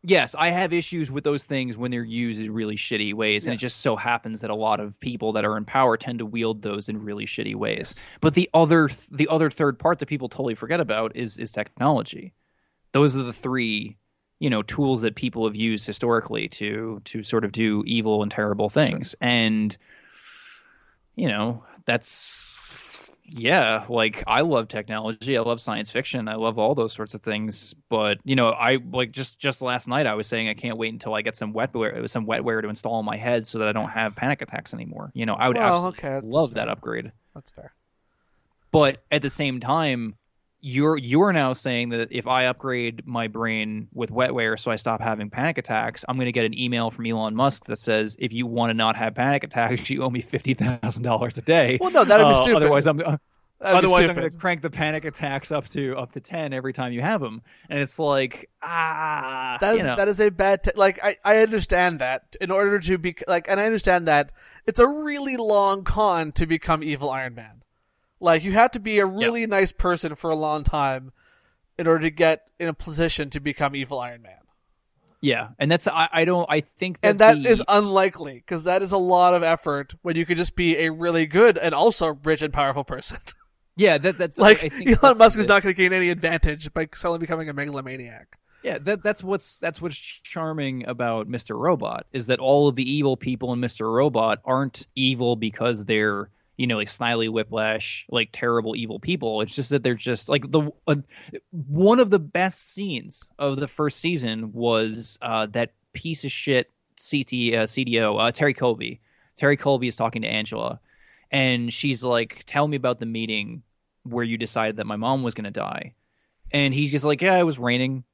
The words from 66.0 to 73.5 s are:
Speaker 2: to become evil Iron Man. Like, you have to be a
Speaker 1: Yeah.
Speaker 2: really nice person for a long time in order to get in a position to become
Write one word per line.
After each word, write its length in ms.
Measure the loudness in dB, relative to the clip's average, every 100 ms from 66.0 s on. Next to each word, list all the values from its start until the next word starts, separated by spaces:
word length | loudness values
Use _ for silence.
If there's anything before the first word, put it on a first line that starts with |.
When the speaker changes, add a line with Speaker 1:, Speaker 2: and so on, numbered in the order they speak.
| 4 4 0
Speaker 2:
to 140 | 0 0
become 360 | 0 2 0
evil 280 | 0 -4 -4
Iron 240 | -4 -8
Man. 280 | -12 -20 -20 _ _ _ _ _ _
Like, 220 | 4 4
you 100 | 4
have 200 | 4 4
to 80 | 2
be 180 | 0 2
a 80 | 2
Speaker 1:
Yeah. 60 |
Speaker 2:
really 320 | 2 0 0 0
nice 240 | 2 2
person 420 | 2 0 0 -4 -6
for 140 | -2
a 40 | 0
long 280 | 0 0
time 480 | 0 0 -2 -2 -10 _ _ _ _ _ _ -2
in 80 | 2
order 140 | 4
to 80 | 2
get 380 | 4 4 4 _ _
in 80 | -6
a 60 |
position 560 | -6 -10 -2 0 0 -4
to 100 | -6
become 360 | -6